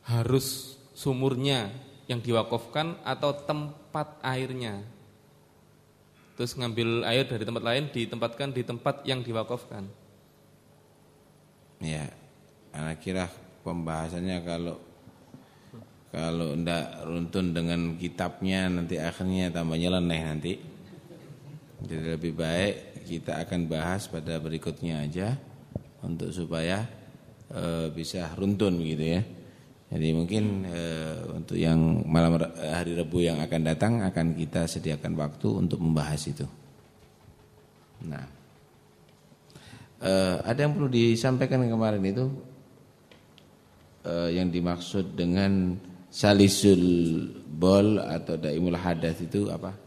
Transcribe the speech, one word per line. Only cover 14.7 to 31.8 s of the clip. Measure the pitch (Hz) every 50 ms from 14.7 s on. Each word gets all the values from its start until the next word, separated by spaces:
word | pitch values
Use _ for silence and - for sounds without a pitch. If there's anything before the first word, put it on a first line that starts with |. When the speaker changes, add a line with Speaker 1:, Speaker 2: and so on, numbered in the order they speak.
| 80 - - - - - - - - - - - - - - - - - - - - - - - - - - -
Speaker 2:
kalau | - 82 80 82 82 85 85 78 73
ndak | 82 82 87 85 85 69 - - 80 -
runtun | 80 85 85 87 85 - 95 92 87 82
dengan | 85 82 85 87 85 85 85 80 82
kitabnya, | 90 82 - - 90 87 - - 95 92 95 95 92
nanti | 92 90 87 85 80 87
akhirnya | 80 78 85 - - 92 92 92 92 90 87 82
tambah | 85 82 80 80
nyeleneh | 82 85 87 92 90 87 85 82 80 80
nanti. | 78 76 76 76 85 98 - - - - - - - - - - - - - - - - - - - - - - - - - -
Jadi | - 82 78 80 82 82
lebih | 78 85 85 78
baik | 82 82 80 82 87 98 104 - - - - - - -
kita | - 85 80 73 - 78 76 85
akan | - 95 90 85 78
bahas | 80 78 80 87 92 101 - -
pada | - 82 76 85 82
berikutnya | 80 76 78 80 78 - 82 76 - - 85 80 76 73
aja | 76 78 87 95 110 131 135 - - - - - - - - - - - - -
untuk | 90 82 82 87 87 80
supaya, | 90 85 73 82 80 80 85 92 104 113 120 - - - - - - - - - - -
eh, | - - - 87 85 82 82 82
bisa | 80 76 82 80 - - 92 87 80 85
runtun | 90 98 98 104 92 107 98 90
begitu | 85 82 78 80 73 78 80 85
ya. | 90 - - - - - - - - - - - - -
Jadi | - - 78 78 80
mungkin, | 80 80 82 85 104 110 107 104 98 95 95
eh, | 90 85 85 85 82 82 80 80 78 78 82 82 82
untuk | 82 85 80 - 87
yang | 87 82 82 82 80